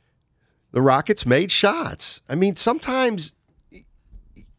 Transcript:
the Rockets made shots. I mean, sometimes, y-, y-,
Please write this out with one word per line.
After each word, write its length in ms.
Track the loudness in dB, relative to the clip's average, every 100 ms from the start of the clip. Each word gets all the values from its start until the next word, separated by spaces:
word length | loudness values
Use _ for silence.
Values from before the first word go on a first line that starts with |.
| _ _ _ _ _ _ _
the 100 | 2
Rockets 460 | 4 4 2 -2 2
made 240 | 2 2
shots. 720 | 0 0 0 -4 -8 -12 -14 -6
I 80 | 0
mean, 180 | 0
sometimes, 760 | 0 -2 -2 -2 -2 0 -2 -8 _ _ _ _
y-, 80 | -20 _ _ _ -20 -20 -20
y-, 80 | -20